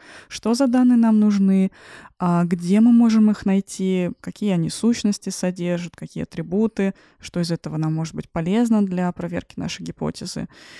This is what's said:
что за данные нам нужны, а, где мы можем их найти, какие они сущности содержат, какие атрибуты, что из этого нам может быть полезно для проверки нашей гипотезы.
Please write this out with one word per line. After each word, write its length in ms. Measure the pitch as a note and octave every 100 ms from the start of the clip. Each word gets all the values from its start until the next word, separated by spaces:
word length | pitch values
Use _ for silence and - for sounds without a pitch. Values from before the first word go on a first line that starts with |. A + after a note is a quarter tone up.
| - - -
что 260 | - G#3+
за 120 | A#3+ C4+
данные 300 | B3+ B3 A#3+
нам 220 | A3+ G#3+
нужны, 520 | G#3+ G3+ G3 F#3+ F#3+ - - - - -
а, 260 | F3 E3+
где 340 | F3 F3 F3 G#3
мы 120 | A#3
можем 380 | A#3 A#3 A3 G#3+
их 160 | G3+
найти, 640 | G3 F#3+ - - F#3+ F#3 F3 -
какие 320 | F3+ - G#3
они 160 | F3 D#3+
сущности 600 | - A3+ A#3 G#3 G3+ G3
содержат, 640 | - F3+ F#3 F3 F3 F3
какие 280 | - D#3+ -
атрибуты, 680 | D#3+ - D#3+ F#3+ A3 - G3 - _ _
что 200 | - F3
из 120 | E3+
этого 260 | E3 D#3 D#3
нам 160 | D#3
может 220 | D#3+ D#3+
быть 140 | D3+ -
полезно 540 | E3+ E3 G#3+ A#3+ G#3+
для 260 | G3 F3+ F3+
проверки 420 | - F3 F3+ - -
нашей 260 | - -
гипотезы. 640 | E3 - D#3 - F3 - - - -